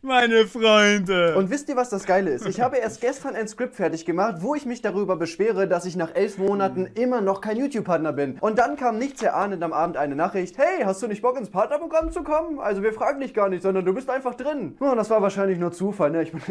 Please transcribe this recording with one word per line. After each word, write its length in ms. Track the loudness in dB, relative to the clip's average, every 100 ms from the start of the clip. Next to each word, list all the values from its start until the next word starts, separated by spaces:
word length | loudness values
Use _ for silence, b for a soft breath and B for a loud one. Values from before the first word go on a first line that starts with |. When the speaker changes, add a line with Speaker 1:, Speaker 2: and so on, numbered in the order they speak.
| 2
Speaker 1:
Meine 400 | 4 6 6 4
Freunde. 880 | 4 6 8 8 4 2 4 4 4
Speaker 2:
Und 140 | 2
wisst 180 | -2 -2
ihr, 60 |
was 160 | -2 0
das 160 | -2 2
Geile 240 | 2 4
ist? 160 | -2 -2
Ich 140 | 0
habe 160 | 0 2
erst 240 | -2 -2
gestern 340 | -4 -2 -8
ein 140 | -6 -8
Skript 260 | -6 -6
fertig 300 | -2 -2 -2
gemacht, 320 | -2 0 0 -2
wo 160 | -4
ich 100 | -2
mich 160 | -4 -4
darüber 360 | -2 -2 -2 -2
beschwere, 500 | -2 0 0 2 2
dass 180 | 0
ich 120 | -2 -4
nach 180 | -2
elf 240 | 0 -2 0
Monaten 480 | 0 2 0 -2 -4
Speaker 1:
Hm. 60 |
Speaker 2:
immer 260 | -2 0 2
noch 200 | 0 -2
kein 160 | -2 -2
YouTube-Partner 560 | -2 -4 -2 0 0
bin. 260 | -2 -4 0
Und 220 | 0 2
dann 160 | 0 0
kam 220 | -2 -2
nichts 220 | -6 -2
erahnend 440 | -2 0 -2 -2
am 80 | -2
Abend 240 | 0 -2 -2
eine 180 | -2
Nachricht: 440 | 0 -2 -2 -6 0
„Hey, 260 | 0 2
hast 180 | -2 -2
du 60 | -6
nicht 140 | -2
Bock, 140 | -2 -2
ins 140 | -4
Partnerprogramm 640 | -2 0 -2 0 0 0
zu 100 | -6
kommen? 380 | -2 -2 -2 -4
Also 240 | -2 0
wir 80 | -2
fragen 260 | 0 -2 -2
dich 160 | -4
gar 140 | 0 0
nicht, 160 | 2
sondern 200 | 0 0
du 80 | 0
bist 160 | -2 -2
einfach 280 | -4 -4 -6
drin.“ 400 | -6 -4 -8 -2
Ja, 120 | 2
und 40 | 2
das 140 | 2
war 120 | 2
wahrscheinlich 360 | 2 2 0 0
nur 140 | -2
Zufall, 400 | -2 -4 0 0
ne? 100 | 2
Ich 100 | -2
meine, 120 | -6 -6